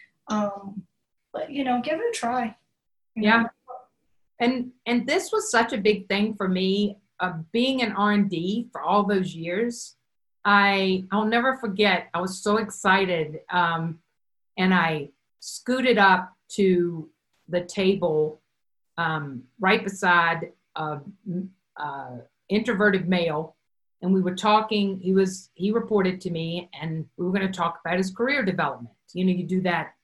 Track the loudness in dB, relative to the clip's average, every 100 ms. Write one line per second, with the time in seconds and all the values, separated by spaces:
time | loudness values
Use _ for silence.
0 | -20 _ -4 -2 -2 -6 -12 -14 -16 _
1 | _ _ _ -10 -6 -4 -2 -2 -2 -2
2 | -2 -4 -4 -2 -4 -8 _ _ _ _
3 | _ 0 4 4 4 -6 -20 -20 -20 _
4 | _ _ _ -2 0 0 -4 -10 -2 -2
5 | 0 -2 0 -4 0 0 2 2 2 2
6 | 0 0 0 -2 -2 0 2 2 0 -4
7 | _ -6 -6 -6 -4 0 0 0 -2 0
8 | 2 4 2 0 -2 -4 -6 -6 0 2
9 | 2 0 -2 -6 -6 -4 -4 -6 -14 -20
10 | _ _ _ _ 2 4 4 2 2 0
11 | -2 -2 2 2 2 0 -2 2 2 2
12 | -2 -6 -6 -4 0 0 -2 -2 2 2
13 | 2 0 -4 -8 -4 0 0 0 -4 -8
14 | _ _ _ _ _ -2 2 4 2 -2
15 | -8 _ _ _ -16 -10 -6 0 2 6
16 | 6 6 0 _ -6 2 4 4 2 -4
17 | -10 _ _ _ -6 -4 -4 0 2 2
18 | 2 2 0 -4 _ _ _ _ _ -4
19 | -2 -4 -6 -10 -14 -2 2 2 0 -2
20 | 2 4 2 -2 -6 -16 _ -8 -6 -8
21 | -12 -14 -8 -6 -8 _ _ -12 -10 -10
22 | -12 -14 -18 _ -2 -2 0 2 4 2
23 | 2 0 0 -2 -6 _ _ _ _ _
24 | 0 2 2 0 4 4 2 0 0 -2
25 | 2 4 2 -2 -14 -4 -2 0 2 2
26 | 2 0 -6 -4 -4 -6 -10 -10 -6 -6
27 | -8 -6 -2 0 -2 -2 -4 -4 -4 -2
28 | -2 -2 -2 0 0 -2 -2 -4 -14 _
29 | _ -2 0 0 -2 -2 0 -2 -4 -12